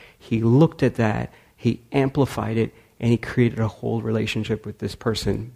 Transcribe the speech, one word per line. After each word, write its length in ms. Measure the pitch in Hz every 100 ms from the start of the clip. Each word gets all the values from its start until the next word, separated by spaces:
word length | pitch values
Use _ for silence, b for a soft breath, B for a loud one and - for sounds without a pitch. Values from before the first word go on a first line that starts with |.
| B B
He 240 | - 113
looked 400 | 113 127 160 -
at 140 | 127 -
that, 360 | 110 113 123 b b b
he 240 | 120 - -
amplified 680 | 143 139 143 131 - 107 113
it, 160 | 110 - b b
and 100 | 117
he 60 | 117
created 420 | - - 120 110
a 80 | 110
whole 360 | - 117 113
relationship 640 | 113 110 107 113 107 107 104
with 120 | -
this 160 | 107
person 580 | - 117 104 104 104 117